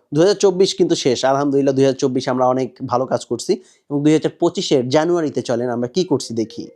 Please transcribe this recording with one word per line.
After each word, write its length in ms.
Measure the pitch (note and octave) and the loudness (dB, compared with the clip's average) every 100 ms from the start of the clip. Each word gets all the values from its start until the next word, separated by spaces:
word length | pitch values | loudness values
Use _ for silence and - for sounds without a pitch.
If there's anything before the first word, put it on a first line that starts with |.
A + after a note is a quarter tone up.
| _ | _
দুই 80 | D3 | 2
হাজার 140 | F#3 G3 | 2 4
চব্বিশ 380 | G3+ F3+ F#3+ | 2 4 2
কিন্তু 200 | - E3 | 2 0
শেষ। 300 | E3 C#3 A#2 | 2 0 0
আলহামদুলিল্লাহ, 500 | C3 C#3 D3 C#3 C#3 | 0 0 2 2 2
দুই 100 | C3+ | 2
হাজার 140 | C3+ C3 | 2 2
চব্বিশে 320 | C#3 C3 C3 | -2 -2 -2
আমরা 160 | B2+ B2+ | 0 2
অনেক 320 | C3 B2+ - B2+ | 0 -2 -6 -4
ভালো 200 | B2 B2+ | -2 0
কাজ 180 | B2 | -4
করছি 280 | - A#2 - G#3+ - _ - | -4 -6 -2 -4 -6 _ -8
এবং 120 | C#3+ | 0
দুই 100 | D3+ | 2
হাজার 200 | D#3 D#3 - | 2 0 -2
পঁচিশের 480 | E3+ G3+ - C#3+ B2 | -2 -2 0 0 2
জানুয়ারিতে 540 | D3 E3+ F3 D3 B2+ | 0 2 0 -2 -4
চলেন 260 | B2 A#2 B2 | -4 -4 -2
আমরা 180 | A#2 A#2+ | -4 -4
কি 160 | F#3 | -4
করছি 300 | E3+ B2+ - | -2 -2 -2
দেখি। 340 | A2+ G#2+ - - | -6 -6 -8 -16